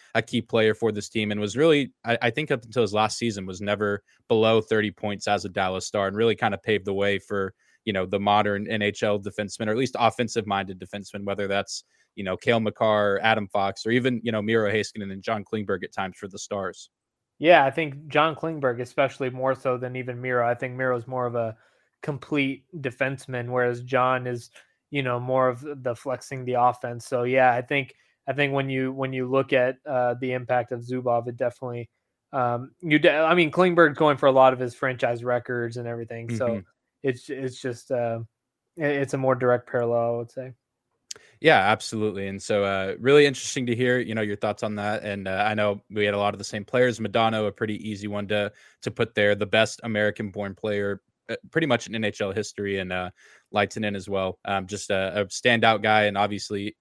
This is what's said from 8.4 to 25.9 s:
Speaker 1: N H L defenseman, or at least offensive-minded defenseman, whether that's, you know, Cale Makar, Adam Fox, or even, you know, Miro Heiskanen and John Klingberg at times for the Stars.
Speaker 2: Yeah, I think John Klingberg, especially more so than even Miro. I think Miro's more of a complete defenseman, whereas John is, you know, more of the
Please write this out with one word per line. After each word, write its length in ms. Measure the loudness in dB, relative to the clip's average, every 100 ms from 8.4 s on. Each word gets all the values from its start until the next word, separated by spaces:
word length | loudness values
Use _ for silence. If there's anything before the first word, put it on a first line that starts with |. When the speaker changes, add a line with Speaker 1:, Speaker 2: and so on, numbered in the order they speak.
| 4 0 -2
Speaker 1:
N 120 | -2
H 200 | -2 0
L 160 | 0 -2
defenseman, 480 | -4 -8 -8 -6 -4
or 40 |
at 60 | -2
least 200 | -2 2
offensive-minded 800 | 0 2 -4 -4 -2 -2 -4 -10
defenseman, 460 | -12 -14 -12 -10
whether 240 | -6 -4 -2
that's, 340 | -2 -4 -8 -14 _ _
you 80 | -10
know, 140 | -6 -4
Cale 240 | 2 2
Makar, 580 | 2 0 2 4 2 2
Adam 260 | 2 2 0
Fox, 360 | -2 -2 -2
or 60 | 0
even, 300 | 2 2 -2
you 80 | -2
know, 120 | -2
Miro 280 | 2 2 2
Heiskanen 420 | 0 -2 -6 -10
and 100 | -10
John 220 | -6 -6
Klingberg 380 | -4 -6 -4 -4
at 100 | -6
times 240 | -6 -8 -8
for 120 | -14
the 100 | -12
Stars. 520 | -8 -6 -6 -8 -18 _ _ _ _ 0
Speaker 2:
Yeah, 240 | 6 8
I 80 | 6
think 340 | 0 -4 -6 -2
John 300 | 2 2 0
Klingberg, 440 | -6 -2 -2 -2
especially 500 | -6 0 0 0 -6
more 260 | -2 -2 -2
so 220 | -2 -2
than 180 | -4 -8
even 240 | -8 -8
Miro. 280 | -2 0 0
I 60 |
think 220 | 0 -4 -4
Miro's 320 | -2 -2 -4
more 180 | -4 -2
of 80 |
a 220 | -2 -4 -6 _ _ _ _
complete 640 | -8 -8 -4 -2 0 -4 _ -10
defenseman, 720 | -8 -4 -4 -4 -8 -8 -4
whereas 320 | 0 0 0
John 440 | 0 2 4 2 -2
is, 240 | -8 -10 -20 _ _ _
you 140 | -4
know, 160 | -2 -2
more 280 | 0 2 2
of 160 | 0 -6 -8
the 100 | -6